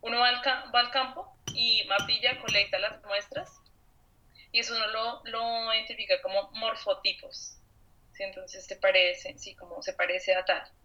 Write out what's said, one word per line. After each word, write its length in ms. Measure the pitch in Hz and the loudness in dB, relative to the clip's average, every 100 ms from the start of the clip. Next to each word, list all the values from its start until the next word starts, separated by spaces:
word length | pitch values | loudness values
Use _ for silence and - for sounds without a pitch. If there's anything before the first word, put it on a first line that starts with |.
uno 180 | 226 240 | -2 4
va 100 | 247 | 4
al 120 | 240 | 4
ca-, 300 | 277 262 - | 2 0 2
va 60 | 240 | 2
al 100 | 240 | 4
campo 460 | 269 254 - - - - | 2 0 -4 -14 -14 -10
y 300 | - - - - | -2 2 2 4
martilla, 520 | 196 - - 247 254 | 0 2 0 0 -2
colecta 400 | 220 208 202 185 | 0 2 2 0
las 240 | 208 - | -2 -6
muestras 580 | 208 202 - 285 370 - _ _ _ _ _ _ _ _ - | -4 -4 -4 -10 -10 -14 _ _ _ _ _ _ _ _ -4
y 80 | 226 | -2
eso 160 | 226 233 | -2 -2
uno 120 | 214 | -2
lo, 340 | 220 226 247 226 | -2 -2 -4 -6
lo 480 | 226 233 233 226 | -4 -2 -2 0
identifica 480 | 220 220 226 - 185 | -2 -2 -10 0 0
como 280 | 185 196 196 | 2 -2 -2
morfotipos, 1040 | 220 220 - - 190 - - - - - - _ _ - _ _ | -4 -4 -4 -2 -2 -2 -4 -10 -14 -14 -16 _ _ -20 _ _
¿sí? 100 | - | -10
Entonces 420 | 196 190 185 190 - | -10 -10 -14 -16 -12
se 100 | 190 | 2
parece, 600 | - 185 180 180 - - | 4 6 4 2 -8 -14
sí, 180 | - - | -16 -18
como 260 | 175 175 | -16 -10
se 120 | 190 | -8
parece 420 | 185 180 180 185 185 | -4 -2 -2 2 0
a 80 | |
tal. 200 | 185 185 - _ | 2 -2 -2 _